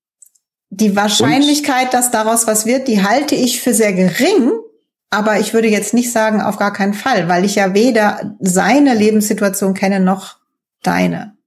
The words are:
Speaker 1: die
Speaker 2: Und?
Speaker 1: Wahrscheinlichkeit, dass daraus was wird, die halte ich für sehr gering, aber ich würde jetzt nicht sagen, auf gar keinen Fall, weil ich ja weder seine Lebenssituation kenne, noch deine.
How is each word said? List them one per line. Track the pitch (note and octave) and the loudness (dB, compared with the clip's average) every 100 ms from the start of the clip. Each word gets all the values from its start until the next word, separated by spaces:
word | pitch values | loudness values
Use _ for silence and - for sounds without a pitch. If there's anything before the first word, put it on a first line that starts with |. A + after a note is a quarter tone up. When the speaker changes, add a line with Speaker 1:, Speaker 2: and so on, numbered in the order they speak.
| _ _ _ _ _ _ - | _ _ _ _ _ _ -12
Speaker 1:
die | G3 A3 | -2 0
Speaker 2:
Und? | G3 | 2
Speaker 1:
Wahrscheinlichkeit, | G#3 G#3+ B3 C4+ D4 D4 - B3+ B3 | 0 0 2 2 2 0 0 -2 0
dass | B3 B3 | 0 0
daraus | A3 G#3+ A3+ - | -2 0 -2 0
was | G#3+ A3 | -2 0
wird, | C4 C4 | -2 0
die | G#3 | 0
halte | G3 A#3+ D4 | 2 0 0
ich | C4+ A#3+ - | 0 -2 -2
für | B3+ | -2
sehr | G#3+ G#3 | 0 0
gering, | F#3 F#3 E3 D4 G4+ B3 A4+ - _ _ _ - | 2 0 0 0 2 2 -2 -6 _ _ _ -6
aber | G3+ G#3+ G3+ | -2 0 0
ich | G3+ | 0
würde | A3+ A3+ | 0 2
jetzt | G#3 G#3 | 0 0
nicht | A#3 A#3+ | -2 0
sagen, | A3+ A3 G#3+ | 0 0 0
auf | - G3+ | -2 -2
gar | G3+ | -2
keinen | G3 G3 | -2 -4
Fall, | G3+ C4+ A3+ E3+ | -2 -2 -2 0
weil | F3+ | 0
ich | G3 | 0
ja | G#3 G3 | 0 0
weder | G3 B3 A3+ G#3+ - - - | 2 2 2 0 -2 -8 -6
seine | G3 F3+ F3+ C4+ C#4+ | -2 0 2 4 4
Lebenssituation | A3+ G#3+ G#3+ G#3 G3 G3+ G3 F#3+ | 4 2 2 0 0 -2 -2 -2
kenne, | F#3+ G3 G3 | -2 0 0
noch | F#3 F#3+ - - _ _ _ _ | 0 -2 -6 -20 _ _ _ _
deine. | F#3 - F3 E3 - - | -4 -2 -2 -4 -12 -20